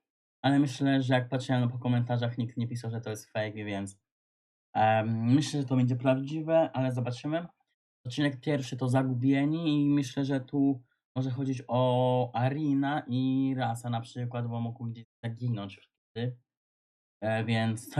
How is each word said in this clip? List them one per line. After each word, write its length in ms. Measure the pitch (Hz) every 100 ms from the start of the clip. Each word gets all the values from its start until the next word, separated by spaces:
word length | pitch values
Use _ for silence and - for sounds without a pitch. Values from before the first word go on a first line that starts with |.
| _ _ _ _
Ale 140 | 131 139
myślę, 440 | 143 - 139 135
że 120 | 127
jak 140 | 127 120
patrzyłem 400 | 131 - 127 120
po 100 | -
komentarzach, 600 | 123 123 120 120 117 -
nikt 180 | 117 -
nie 120 | 117
pisał, 220 | 123 113
że 100 | 113
to 100 | 113
jest 160 | 107 -
fake, 380 | 110 107 104
więc, 340 | 104 98 101 98 _ _ _ _ _ _ _
em, 600 | - 110 110 110 113 113
myślę, 260 | 135 147 147
że 60 | 131
to 100 | 127
będzie 200 | 123 123
prawdziwe, 760 | 131 131 139 156 156 165 160
ale 200 | 127 131
zobaczymy. 540 | 123 120 123 147 160 175 _ _ _ _ _ -
Odcinek 340 | 135 147 131
pierwszy 360 | - 143 131 127
to 120 | 131
zagubieni 960 | 131 131 127 131 139 143 160 165 147
i 40 | 143
myślę, 340 | 143 131 -
że 160 | 139 139
tu 420 | 127 143 139 135 - _ _ -
może 140 | 131
chodzić 320 | 123 135 127 -
o 640 | 120 127 123 127 127 120
Arina 680 | 113 123 135 151 139 139 151 -
i 480 | 123 131 131 135 131
Rasa 320 | 120 120 120
na 100 | 120
przykład, 480 | 120 123 123 120 117
bo 120 | 117
mogą 300 | 117 117 117
gdzieś 140 | 113 113 _
zaginąć 520 | 120 117 123 107 98 98
wtedy. 600 | _ _ _ - 123 127 _ _ _ _ _ _ _ _
E, 220 | 107 113
więc, 460 | 110 113 113 113 - -